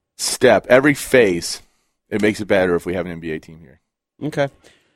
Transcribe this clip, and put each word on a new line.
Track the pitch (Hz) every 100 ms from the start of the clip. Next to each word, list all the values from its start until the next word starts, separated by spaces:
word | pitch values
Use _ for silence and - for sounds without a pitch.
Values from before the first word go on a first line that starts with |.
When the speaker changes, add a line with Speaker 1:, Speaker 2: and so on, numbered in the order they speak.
| _ -
Speaker 1:
step, | - - 123 98 -
every | 131 147
phase. | 139 - 127 104 85 - - - _ _ _ _
It | 104
makes | 107 104
it |
better | 101 98 92 85
if | 90
we |
have | 90
an | 87
N | 82
B | 82
A | 78
team | 82 80
here. | 71 76 _ _ _ _
Speaker 2:
Okay. | 147 151 139 - _ _ _